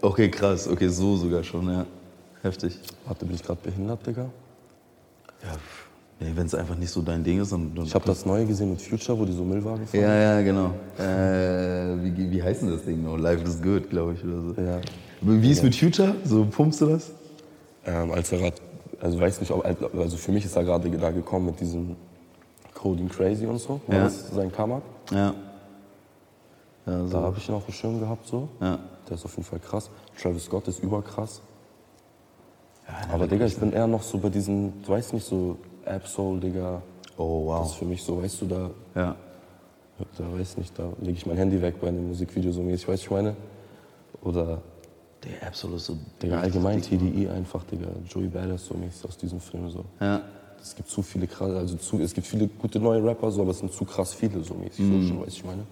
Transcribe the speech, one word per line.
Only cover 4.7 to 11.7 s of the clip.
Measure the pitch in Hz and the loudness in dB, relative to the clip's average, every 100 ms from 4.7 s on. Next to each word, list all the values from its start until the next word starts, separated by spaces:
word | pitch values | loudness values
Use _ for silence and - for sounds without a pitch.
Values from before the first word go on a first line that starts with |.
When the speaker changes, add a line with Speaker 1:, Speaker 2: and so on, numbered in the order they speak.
| - _ _ _ _ - - | -20 _ _ _ _ -20 -16
Speaker 1:
Ja, | 95 | -12
pff. | 80 71 - - - - - | -12 -12 -18 -20 -20 -20 -8
Nee, | 80 | -4
wenn's | 80 85 | -2 -2
einfach | - 85 85 | -2 -4 -4
nicht | 87 | -4
so | 92 | -2
dein | 82 82 | -2 0
Ding | 82 92 | 2 2
ist, | 101 | 2
dann, | 92 80 | -2 -2
dann | 80 80 | -4 0
Speaker 2:
Ich | |
hab | 98 | 0
das | - 92 101 | 2 0 2
Neue | 101 | 2
gesehen | 110 101 101 | 2 2 0
mit | 90 | -2
Future, | - 113 - 117 | -4 -4 0 0
wo | |
die | 98 | 0
so | 87 | 0
Müllwagen | 90 98 107 113 107 | 0 0 -2 -4 0
fahren. | 104 | 4
Speaker 1:
Ja, | 104 | 6
ja, | 107 107 104 | 6 6 6
genau. | 98 95 92 90 - - | 6 4 2 -2 -8 -4
Äh, | 95 95 95 92 92 90 90 | 0 4 4 4 2 2 0